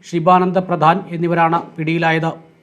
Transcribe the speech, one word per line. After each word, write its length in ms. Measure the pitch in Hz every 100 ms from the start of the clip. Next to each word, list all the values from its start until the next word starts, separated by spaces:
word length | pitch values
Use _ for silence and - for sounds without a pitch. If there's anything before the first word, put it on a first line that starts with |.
| -
ശിവാനന്ദ 480 | 170 165 180 185 185 185
പ്രധാൻ 300 | 175 156 185 190 170
എന്നിവരാണ് 440 | 170 170 165 170 - -
പിടിയിലായത്. 520 | 156 165 165 160 165 - - _